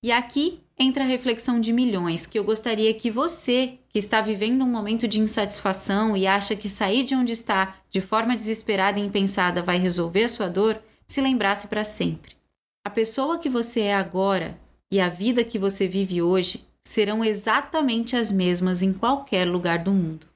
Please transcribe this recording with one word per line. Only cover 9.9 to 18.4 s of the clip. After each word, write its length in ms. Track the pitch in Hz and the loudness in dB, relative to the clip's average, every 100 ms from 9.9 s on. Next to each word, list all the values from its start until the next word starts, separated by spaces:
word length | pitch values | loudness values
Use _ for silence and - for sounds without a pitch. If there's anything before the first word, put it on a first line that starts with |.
| 175 165 175 | 0 0 2
a 40 | 233 | 0
sua 200 | - 196 | 0 -2
dor, 340 | 175 220 214 - _ _ | 0 0 0 -8 _ _
se 140 | - | -2
lembrasse 480 | 269 254 196 208 - | 2 2 2 0 -2
pra 160 | 208 | -2
sempre. 500 | 214 - 170 160 - - _ _ _ _ | 0 0 0 -4 -12 -20 _ _ _ _
A 60 | 202 | -6
pessoa 480 | 220 220 - 269 339 | -2 0 0 -2 -2
que 100 | 302 | -2
você 320 | 247 226 - | 0 0 0
é 140 | 208 | 0
agora 640 | 202 180 180 190 190 165 - - _ _ | 0 0 -2 0 0 -2 -10 -20 _ _
e 100 | 190 | 0
a 80 | 180 | 0
vida 340 | 165 208 247 | 0 0 0
que 160 | 233 214 | 0 -2
você 300 | 196 196 190 | 0 0 0
vive 320 | 185 196 175 | 0 -2 0
hoje 440 | 170 185 175 - - _ | 2 2 0 -6 -12 _
serão 400 | - - 208 214 | -4 0 0 0
exatamente 880 | 220 202 214 233 285 320 277 226 233 | 0 0 0 0 0 -2 0 0 0
as 160 | 247 220 | -2 0
mesmas 520 | 190 | 2